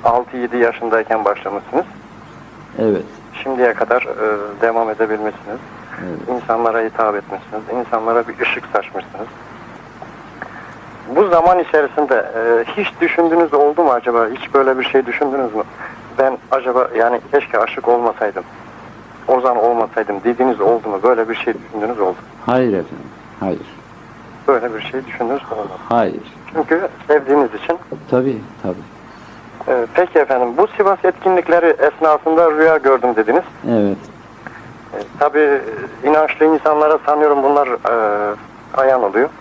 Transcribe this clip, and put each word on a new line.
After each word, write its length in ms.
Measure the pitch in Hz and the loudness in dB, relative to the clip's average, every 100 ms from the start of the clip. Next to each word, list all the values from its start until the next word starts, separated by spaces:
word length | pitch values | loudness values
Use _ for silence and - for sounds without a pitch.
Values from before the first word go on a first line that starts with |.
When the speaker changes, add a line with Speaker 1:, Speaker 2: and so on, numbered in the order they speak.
Speaker 1:
altı 340 | 117 120 120 127 | 2 2 0 -6
yedi 200 | 120 120 | -4 0
yaşındayken 680 | 117 113 117 113 110 113 104 | 0 0 -2 0 0 0 0
başlamışsınız. 600 | 101 98 101 - 135 185 - - - - - - - - - | -2 -4 -8 -4 -4 -4 -12 -20 -20 -20 -20 -20 -20 -16 -4
Speaker 2:
Evet. 240 | 110 95 - - - - | 0 0 -4 -18 -20 -14
Speaker 1:
Şimdiye 300 | 135 131 123 | -8 0 0
kadar, 280 | 110 113 123 | 0 0 0
e, 600 | - - 107 107 104 101 | -2 -4 -4 -4 -6 -2
devam 280 | 113 113 113 | 0 0 -2
edebilmişsiniz. 720 | 107 110 107 107 - - 120 - - - - | -2 -2 -2 -4 -8 -12 -14 -14 -20 -18 -12
Speaker 2:
Evet. 420 | 90 85 - 123 | -10 -10 -6 -6
Speaker 1:
İnsanlara 400 | 117 113 117 113 | -2 0 0 0
hitap 340 | 110 - 110 104 | -4 -2 -2 -2
etmişsiniz. 480 | 98 98 - 110 110 123 117 | -8 -14 -10 -12 -8 -8 -4
İnsanlara 420 | 113 113 117 113 | -4 0 -2 -2
bir 120 | 110 | -4
ışık 220 | 113 - - | -4 -4 -4
saçmışsınız. 540 | 107 - 98 90 95 113 - - - - - - - - - - - - - - - - - - 143 | -6 -6 -12 -12 -14 -14 -16 -20 -20 -20 -20 -20 -20 -20 -20 -20 -18 -16 -16 -20 -20 -20 -20 -4 0
Bu 120 | 202 | 4
zaman 320 | 170 170 185 | 4 6 4
içerisinde, 560 | 165 156 143 - 143 127 - 113 | 4 2 2 0 2 0 0 -2
e, 300 | 117 117 113 - | 2 2 0 -4
hiç 100 | 196 - | -6 -2
düşündüğünüz 520 | 165 - 170 165 165 | -2 2 2 4 2
oldu 300 | 143 147 151 | 4 4 4
mu 80 | 160 | 2
acaba? 360 | 120 123 117 113 123 | 2 2 0 0 -4
Hiç 160 | - | 0
böyle 260 | 139 135 131 | 2 2 2
bir 40 | |
şey 220 | 127 131 123 | 2 0 0
düşündünüz 500 | 117 143 135 123 107 | -2 -2 -2 -2 -4
mü? 80 | 104 - - - - - | -8 -10 -16 -16 -16 0
Ben 180 | 135 123 - | 0 0 -2
acaba 360 | 135 127 123 127 113 | -2 0 0 0 2
yani 220 | 117 120 - | 0 0 0
keşke 280 | 143 - 110 | -2 0 -2
aşık 280 | 113 - 117 | -2 -2 0
olmasaydım, 560 | 120 120 110 107 95 87 - - - - - - - - | 2 0 -2 -4 -4 -12 -18 -20 -20 -20 -20 -20 -12 -2
ozan 300 | 127 127 120 | 0 2 2
olmasaydım 580 | 113 117 113 - 107 101 | 2 2 0 -2 -4 -2
dediğiniz 380 | 117 123 127 113 | -2 0 0 2
oldu 280 | 101 117 110 | 2 2 -2
mu? 100 | 98 | 0
Böyle 260 | 110 117 113 | 2 2 0
bir 60 | 110 | -4
şey 180 | - | -4
düşündünüz 460 | 107 - 110 107 117 | -6 -8 -6 -6 -2
oldu 100 | 95 | -2
mu? 60 | 90 - - - | -4 -12 -12 -2
Speaker 2:
Hayır 220 | 123 127 | 0 2
efendim. 380 | 95 78 73 69 - - - | -2 -4 -12 -18 -20 -20 -8
Hayır. 220 | 95 87 - - - - - - - - - | -6 -6 -8 -20 -20 -20 -20 -20 -20 -8 0
Speaker 1:
Böyle 260 | 127 120 110 | 0 0 -8
bir 60 | |
şey 240 | - 131 127 | -8 -10 -10
düşündünüz 360 | - 117 135 | -6 -4 -4
mü? 160 | - 110 101 92 - | -6 -8 -8 -12 -2
Speaker 2:
Hayır. 320 | 117 101 - - - - | 0 0 -4 -12 -20 -8
Speaker 1:
Çünkü 340 | 160 151 160 196 - - | -6 0 0 -2 -8 2
sevdiğiniz 420 | 147 135 147 127 107 | 2 4 2 2 -2
için. 140 | - 170 - - - | -4 -6 -6 -14 -2
Speaker 2:
Tabii, 260 | 127 131 117 - - | 0 0 -4 -10 -12
tabii. 120 | 98 90 - - - - - - - - - | -8 -8 -12 -20 -20 -20 -20 -20 -20 -14 -2
Speaker 1:
Ee, 180 | 127 113 | -2 0
peki 260 | - 175 160 | 0 2 4
efendim, 280 | 139 127 123 123 | 2 2 0 2
bu 100 | 208 | 0
Sivas 380 | - 196 196 185 | 2 2 4 0
etkinlikleri 600 | - 190 185 170 170 165 156 | 0 2 2 4 4 4 4
esnasında 720 | 143 - 160 151 160 160 170 | 2 2 2 2 2 4 4
rüya 260 | 151 160 156 | 6 4 4
gördüm 320 | 135 135 123 110 | 4 4 2 0
dediniz. 280 | 110 147 - - - | 2 0 -2 -10 -2
Speaker 2:
Evet. 280 | 117 101 98 - - - - - - - - - | 0 0 -2 -10 -20 -20 -20 -20 -20 -20 -20 -14
Speaker 1:
Ee, 40 | 104 104 - | -12 -12 -2
tabii, 200 | 147 147 151 139 110 107 95 - | 0 4 4 2 -2 -10 -12 -4
e, 60 | 135 | 2
inançlı 360 | 156 156 - 156 | 2 2 2 4
insanlara 540 | 156 156 151 151 156 - | 4 2 2 4 2 2
sanıyorum 380 | 151 151 139 | 2 2 4
bunlar, 240 | 139 143 139 | 4 2 2
e, 680 | 117 - 117 107 104 104 104 - - - | -2 -2 0 0 -2 -4 -6 -12 -20 -8
ayan 300 | - 135 131 | 0 2 2
oluyor. 260 | 104 101 139 - | 2 0 -2 -4